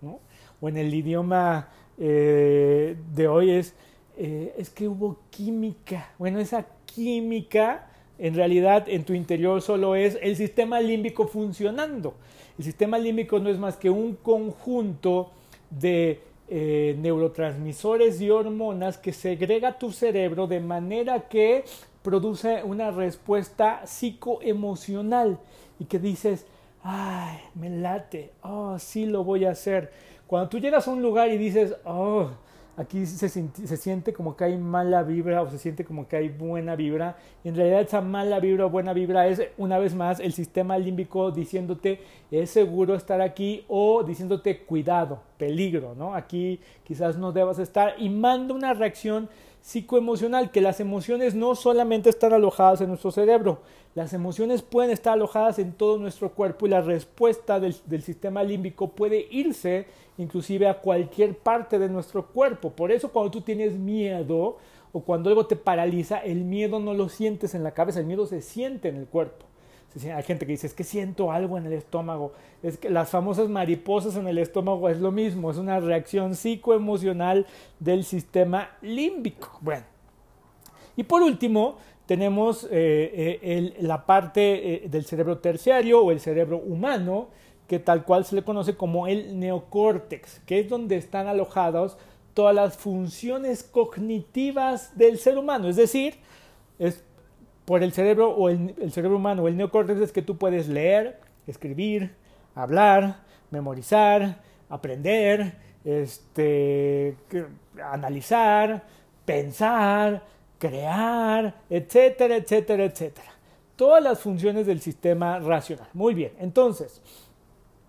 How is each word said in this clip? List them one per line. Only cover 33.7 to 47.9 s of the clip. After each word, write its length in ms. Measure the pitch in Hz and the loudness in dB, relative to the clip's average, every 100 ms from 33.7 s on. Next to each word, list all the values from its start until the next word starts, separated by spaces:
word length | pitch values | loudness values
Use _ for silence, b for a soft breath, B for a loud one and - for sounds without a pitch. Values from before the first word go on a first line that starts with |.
| 160 | -6
siente 340 | 196 185 175 | -4 -6 -4
como 240 | 220 165 143 | -6 -6 -2
que 80 | |
hay 140 | 175 180 | -2 -2
mala 440 | 175 175 180 180 | -2 0 2 2
vibra", 400 | 156 165 170 175 | 2 -2 0 0
o 80 | 156 | -2
se 80 | 139 | -4
siente 280 | 170 156 170 | -8 -8 -10
como 240 | 156 131 | -10 -6
que 80 | 156 | -4
hay 100 | 156 | -4
buena 480 | 143 165 170 165 160 | -6 -8 -6 -6 -4
vibra, 400 | 151 156 170 170 B B 170 | -2 -2 -4 -8 B B -6
en 100 | 165 | 0
realidad 240 | 175 190 | 4 4
esa 220 | 208 208 | 2 0
mala 400 | 185 202 202 202 | -2 -2 -2 0
vibra 240 | 190 190 190 | 2 2 2
o 40 | |
buena 220 | 180 185 | 0 -2
vibra 360 | 180 180 185 180 | -2 0 4 4
es, 140 | 185 - - | 2 -2 -4
una 220 | 190 185 | -2 0
vez 160 | 196 180 | 0 0
más, 240 | 175 180 | -2 -2
el 140 | 180 | -4
sistema 440 | 160 165 - 185 185 | -6 -6 -4 -2 0
límbico 540 | 185 185 185 190 190 | -2 -4 -4 -2 -2
diciéndote, 720 | 160 170 190 180 180 196 190 B B B | -2 -6 -6 -6 -4 -4 -4 B B B
"Es 180 | 156 170 | -2 0
seguro 460 | 220 196 175 185 190 | 2 2 2 0 0
estar 260 | - 190 | 0 0
aquí", 420 | 190 185 202 208 - | 0 -2 -6 -6 -4
o 340 | 196 208 226 | 0 4 2
diciéndote, 640 | 170 165 180 196 202 185 - | 0 -6 -4 -2 -2 -4 -4
"Cuidado, 560 | 160 151 175 160 127 - - | -4 0 0 0 -6 -14 -8
peligro, 580 | 147 156 190 165 127 120 | -4 -2 -2 -2 -6 -10
¿no? 200 | 170 190 | -8 -8
Aquí 440 | - 175 180 180 b b | -8 -6 -4 -6 b b
quizás 340 | - 143 170 160 | -12 -4 -4 -2
no 140 | 185 | -4
debas 280 | 175 185 185 | 0 0 0
estar", 360 | 185 208 208 | -2 2 2